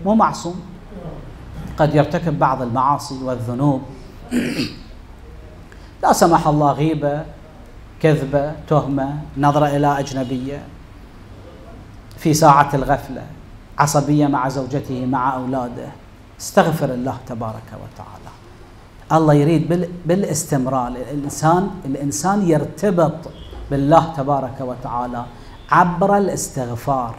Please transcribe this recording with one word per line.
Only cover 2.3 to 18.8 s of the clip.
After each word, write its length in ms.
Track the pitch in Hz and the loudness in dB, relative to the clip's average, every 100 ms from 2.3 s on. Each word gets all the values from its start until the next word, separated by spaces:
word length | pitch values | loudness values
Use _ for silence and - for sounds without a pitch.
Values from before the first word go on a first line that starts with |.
| 147 | 2
بعض 240 | 143 127 | 2 2
المعاصي 600 | 123 123 135 139 - 131 | -2 0 2 2 -2 -8
والذنوب، 600 | 131 120 113 120 143 131 - - - - - 247 240 - 117 - - - | -6 -4 -4 0 2 2 -2 -14 -18 -18 -6 -4 -2 -4 -6 -8 -16 -20
<clears throat> 1040 | - - - - - - - - - - | -20 -20 -18 -18 -18 -20 -20 -20 -20 -2
لا 100 | 165 | 2
سمح 340 | - 180 165 160 | 4 6 4 4
الله، 240 | 151 143 | 4 2
غيبة، 500 | 127 156 156 147 147 160 - - - - - - - | 2 0 0 -2 -2 -6 -14 -20 -20 -20 -20 -20 0
كذبة، 520 | 160 151 135 143 147 160 - | 2 4 2 0 0 -6 0
تهمة، 500 | 151 131 139 135 147 156 135 | 0 2 -2 -2 -4 -8 0
نظرة 280 | 143 143 147 | 2 4 2
إلى 320 | 143 143 143 | 2 2 0
أجنبية، 640 | 127 131 127 127 135 143 - - - - - - - - - - - - - - - - | -2 -4 -4 -4 -6 -10 -14 -18 -20 -20 -20 -20 -20 -20 -20 -20 -20 -18 -18 -20 -20 -4
في 180 | 165 | 0
ساعة 340 | 147 156 143 143 | 6 8 8 6
الغفلة، 480 | 139 127 135 - 120 113 - - - - - | 2 0 0 -2 -12 -12 -16 -18 -20 -10 0
عصبية 480 | 147 147 135 147 143 | 2 2 2 4 4
مع 220 | 139 131 | 2 0
زوجته، 580 | 139 123 139 117 127 127 | -4 -4 -4 -4 -4 -2
مع 280 | 131 127 | 0 0
أولاده، 540 | 131 127 131 123 123 131 - - - - - | -2 -2 -4 -4 -8 -14 -16 -20 -20 -20 -16
استغفر 540 | - 202 165 156 135 | -2 2 2 0 -2
الله 220 | 123 127 117 - | -2 -4 -6 -10
تبارك 420 | 117 113 110 - | -8 -8 -10 -14
وتعالى. 580 | 104 101 - - - - - - - - - | -16 -16 -16 -18 -18 -18 -20 -20 -20 -20 -20